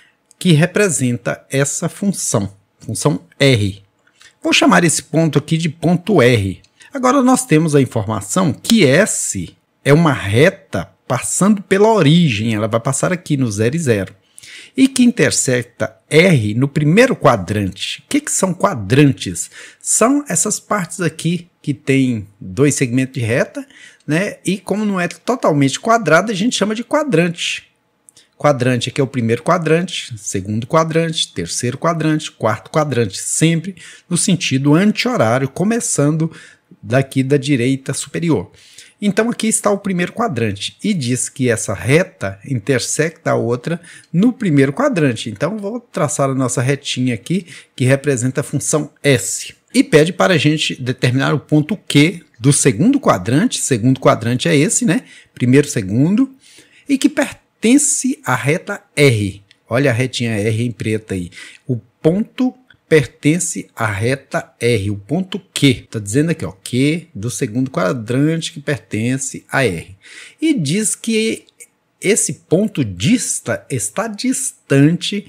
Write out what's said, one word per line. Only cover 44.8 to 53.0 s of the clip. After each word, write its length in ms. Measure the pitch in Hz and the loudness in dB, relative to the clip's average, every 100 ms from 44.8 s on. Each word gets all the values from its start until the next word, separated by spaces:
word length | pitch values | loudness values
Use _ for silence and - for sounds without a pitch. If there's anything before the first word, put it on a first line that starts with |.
| 294 185 143 110 120 | 0 2 0 -2 -8
Então 300 | 104 151 220 | -6 -6 -6
vou 200 | 202 240 | -8 -10
traçar 520 | - - 147 - 139 | -10 -4 -4 -2 -2
a 40 | |
nossa 280 | 135 127 135 | -2 -2 -2
retinha 500 | 127 139 - 127 127 | -2 -2 -4 -4 -4
aqui, 340 | 117 - 180 175 - - - | -4 -4 -6 -6 -16 -16 -2
que 80 | |
representa 560 | 127 135 143 131 127 139 | 2 2 2 -2 -2 -4
a 40 | |
função 460 | - 143 - 151 147 _ | -4 -4 -2 -2 -4 _
S. 520 | 147 123 - - - - _ | 2 2 0 -8 -10 -16 _
E 80 | 240 | 0
pede 300 | - 147 165 | 4 6 4
para 220 | - 190 | 2 2
a 40 | 170 | 2
gente 420 | 151 156 - - | 2 0 -2 -6
determinar 540 | 127 - 127 127 147 | -6 -2 0 0 0
o 60 | 156 | -2
ponto 360 | - 151 147 214 | 0 0 0 -4
Q 460 | - 147 156 170 - - | 0 4 4 2 -12 -2
do 140 | 120 | 2
segundo 460 | 143 147 101 202 | 2 2 2 2
quadrante, 600 | 285 | 2